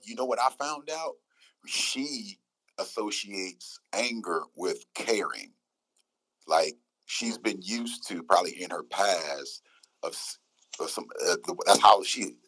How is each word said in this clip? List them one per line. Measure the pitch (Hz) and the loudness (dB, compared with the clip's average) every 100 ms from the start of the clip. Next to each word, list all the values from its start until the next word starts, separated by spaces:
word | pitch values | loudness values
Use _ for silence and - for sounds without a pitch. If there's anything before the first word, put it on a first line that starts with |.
you | 113 117 | -6 -4
know | 127 | 0
what | 117 | 4
I | 131 | 2
found | - 143 147 147 | 2 -4 -4 -6
out? | 156 160 - _ _ - _ - | -6 -6 -10 _ _ -20 _ -6
She | - - 131 147 127 101 95 _ _ _ - | -2 -2 -2 -4 -6 -10 -16 _ _ _ -8
associates | 113 113 107 - 101 98 92 90 - - _ | -6 -4 -4 -4 -4 -6 -6 -8 -16 -18 _
anger | 104 120 117 139 165 - - | -2 -2 -2 -2 -4 -4 -4
with | 90 - - - | -2 -2 -6 -6
caring. | - 107 78 - - _ _ _ _ _ _ _ _ _ 78 | 2 2 0 -6 -14 _ _ _ _ _ _ _ _ _ 4
Like, | 80 78 - _ _ - | 4 4 -2 _ _ -8
she's | - 117 113 | -4 -2 0
been | 110 95 | -2 -2
used | 92 117 117 - - | -4 -4 -4 -8 -8
to | 87 | -8
probably | 82 90 87 87 | -2 -2 -2 -6
in | 85 | -8
her | 85 | -8
past | - 98 98 87 78 71 67 - - _ - _ | -6 -2 0 0 -2 -6 -8 -14 -20 _ -20 _
of | - | -10
s-, | - - - _ _ _ - | -8 -10 -12 _ _ _ -8
of | - | -6
some, | - - - 87 | -6 -10 -4 0
uh, | 85 - | 0 -2
the, | - - | -2 4
that's | 98 | 10
how | 107 101 | 10 10
she | - 127 95 - | 6 -2 -4 -8